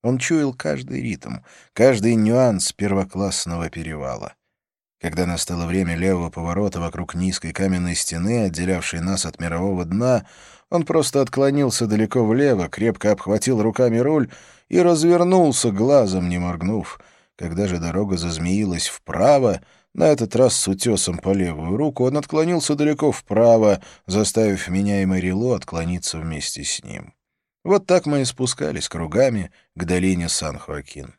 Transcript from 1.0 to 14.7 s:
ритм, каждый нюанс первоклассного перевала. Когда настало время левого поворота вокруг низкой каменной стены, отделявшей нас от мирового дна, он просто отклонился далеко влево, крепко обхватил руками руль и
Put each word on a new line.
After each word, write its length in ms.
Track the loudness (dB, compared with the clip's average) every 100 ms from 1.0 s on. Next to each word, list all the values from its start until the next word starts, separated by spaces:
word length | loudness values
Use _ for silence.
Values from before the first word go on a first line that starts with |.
ритм, 360 | -6 -8 -10 -14 -14 -20 _
каждый 440 | 4 4 6 2 2
нюанс 560 | 4 4 4 2 -4
первоклассного 960 | -4 -2 0 -2 -4 -4 -4 -6 -6 -8
перевала. 640 | -8 -10 -8 -8 -10 -12 _ _ _ _ _ _ _
Когда 260 | -8 -2 -2
настало 400 | -2 -6 -6 -2
время 300 | -2 0 0
левого 320 | 0 0 -4
поворота 500 | -6 -6 -2 -4 -4
вокруг 340 | -8 -8 -8
низкой 380 | -4 -4 -4 -8
каменной 420 | -4 -2 0 -2
стены, 500 | -4 -6 -4 -2 0
отделявшей 560 | -2 -2 -2 -2 -4 -6
нас 260 | -4 -4 -6
от 140 | -8
мирового 440 | -6 -4 -2 -4
дна, 420 | -2 0 2 0 -2 -20 -20 -20 _
он 140 | -4
просто 360 | 0 0 2 0
отклонился 680 | 0 2 2 2 0 0 0
далеко 380 | 0 2 2
влево, 440 | 2 4 2 2 -2
крепко 440 | -2 -2 2 0
обхватил 500 | 0 0 -2 0 2
руками 360 | 2 2 2 2
руль 320 | 2 2 0 -6 -20 _
и 120 | _